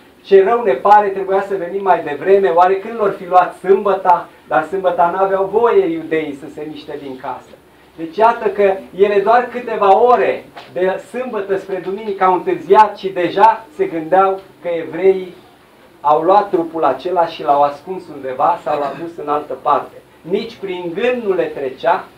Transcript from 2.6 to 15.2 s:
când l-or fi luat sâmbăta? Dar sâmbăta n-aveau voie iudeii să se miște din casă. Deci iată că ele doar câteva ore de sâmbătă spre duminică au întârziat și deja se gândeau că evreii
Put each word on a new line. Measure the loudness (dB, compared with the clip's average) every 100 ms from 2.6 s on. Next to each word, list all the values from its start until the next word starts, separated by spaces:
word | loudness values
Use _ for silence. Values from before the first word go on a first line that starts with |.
| 4
când | 2 -4 -4
l-or | -4
fi | -4 2
luat | 2 2 0
sâmbăta? | 2 2 2 0 2 2 0 -16 -4
Dar | -2 -2
sâmbăta | -2 0 2 0
n-aveau | 2 0 0 0
voie | 2 2 4 2
iudeii | -2 -4 -4 -4 -10
să | -14
se | -14 -14
miște | -14 -14 -14
din | -12 -12
casă. | -12 -12 -16 -20 _ _ _ -14
Deci | -8 2
iată | 2 2 -2
că | 0 0 0 -6 0
ele | 2 2
doar | 2 2 2
câteva | -6 -8 0 4 6
ore | 6 4 2 -2 -8 -20 -12
de | -4 -2 -4 -8
sâmbătă | -10 -8 -8 -4 -6
spre | -6 -8
duminică | -8 -8 -6 0
au | 0
întârziat | 2 0 -2 4 4 4 0
și | -8
deja | -4 -2 4 4 4 -4 -6
se |
gândeau | -4 -4 0 2 4 0 -8 _
că | -6
evreii | -6 -6 0 2 2